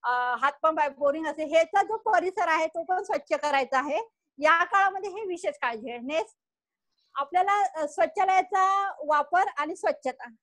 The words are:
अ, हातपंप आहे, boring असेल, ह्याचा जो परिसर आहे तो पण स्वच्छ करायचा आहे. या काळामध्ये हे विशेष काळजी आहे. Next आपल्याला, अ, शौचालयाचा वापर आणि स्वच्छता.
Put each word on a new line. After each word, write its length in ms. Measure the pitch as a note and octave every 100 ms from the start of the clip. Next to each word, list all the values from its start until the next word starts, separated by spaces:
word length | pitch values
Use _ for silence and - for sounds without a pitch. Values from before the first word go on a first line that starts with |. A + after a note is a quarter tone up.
अ, 320 | A#3+ B3 B3 B3
हातपंप 440 | C#4 C#4+ D#4+ D#4
आहे, 100 | D4
boring 360 | C4+ C#4+ D4+ D#4+
असेल, 220 | D4+ D#4
ह्याचा 340 | D#4+ E4 G4
जो 140 | G4+ A4
परिसर 500 | A4+ F#4+ F4 F#4+ G4+
आहे 200 | D#4+ D#4+
तो 160 | E4+
पण 200 | E4+ F#4
स्वच्छ 300 | F#4 F4 -
करायचा 460 | D4+ D4 C#4 C4 C4
आहे. 300 | C#4+ D4+ A4+ _ _ _
या 260 | D4 E4
काळामध्ये 460 | F4 G4+ G4 F#4+ G4
हे 160 | F#4 G#4+
विशेष 300 | F4 F#4+ -
काळजी 280 | C4 A#3 A#3
आहे. 100 | A#3+
Next 380 | A#3+ D#4 A4 _ _ _ _ _ _ _ _
आपल्याला, 500 | - C#4+ F4+ F#4+ G4+ G4 D#4+
अ, 100 | D4
शौचालयाचा 1040 | D4+ E4 - F#4+ F#4+ F#4 G4 F#4+ G4 G4 - D4
वापर 360 | D4+ C#4+ F4 G4 D#4+
आणि 180 | D4 F#4
स्वच्छता. 540 | G#4 D4+ C4 B3+ A#3+ A3+